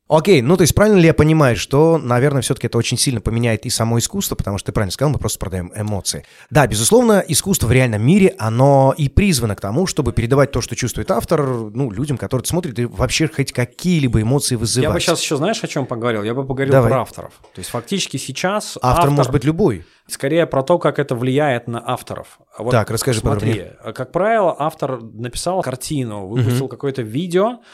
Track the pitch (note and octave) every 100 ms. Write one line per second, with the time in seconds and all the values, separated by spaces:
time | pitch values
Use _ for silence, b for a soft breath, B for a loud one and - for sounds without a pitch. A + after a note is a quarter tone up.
0 | - D#3 D#3+ D#3+ A#2+ F3+ E3+ - G#3+ G3
1 | D#3+ D3 D3+ D#3+ C3+ G#2+ - C#3 E3 D#3+
2 | B2 A#2+ C#3+ C#3 - C3+ A#2 A#2 - A#2+
3 | C#3+ A#2 - A2+ A#2+ G#2+ B2 - A2+ A#2
4 | - G3 - C3 - G2+ - - G2 -
5 | C#3+ B2 G#2+ - F#2 F2 F2+ - G#2+ G2
6 | - D2+ b b b A#2 B2 G#2+ A2+ A#3
7 | A#3+ G3+ C#3 C#3+ G3 - A2+ B2+ B2+ G#2
8 | A#2 G3+ F#3+ - A2 A2+ C#3 C#3 C3+ D3
9 | C#3 - G3+ C3+ A#2 G2 G2 B2+ F#3 -
10 | B2 - A#2 C3+ C3 A#2+ - - A#2+ -
11 | G#2+ G#3+ - D#3 C3+ A#2+ A2 A2 C3+ G2
12 | D3 B2 - B2+ - E3+ E3+ A#2 A#2+ G#2
13 | B2+ - D#3 - C3+ - A#2+ - F3 E3+
14 | C3 A2+ A2 C#3 - A#2+ A#2 A#2 D3 E3+
15 | - D#3+ - C#3+ F3 A3 D#3+ D3+ B2 A#2+
16 | A#2+ G#2+ G#2 B2+ C3+ C3 C#3 C#3 A#2 C3
17 | G#2+ - - _ _ - F#2 A#2 - G3
18 | - C3+ - C3 F3+ G#3 G#3 - B2+ D3
19 | C#3+ C#3+ B2+ C#3 C3+ E3 F#3+ F#2 b b
20 | - - C#3 E3 E3 C3+ C3+ F3 D#3 C#3+
21 | C#3+ A#2+ C3 C3+ D3+ A#2+ - A#2 A#2+ B2
22 | - G2+ - _ _ - A2+ A#2+ G2+ A2+
23 | - A2 A2+ G#2 A2 G#2 E2+ - A2+ A2+
24 | B2+ E3+ G#3 A3+ F3 C3 D3+ - C#3 B2
25 | A2+ G#2 A#2+ - E3+ F#3 - - - D3
26 | A#2+ G#2 F#2+ B2 A#2+ B2 C3 A#2 C#3+ C3+
27 | A2 B2 F3+ F3+ G#3+ B3 b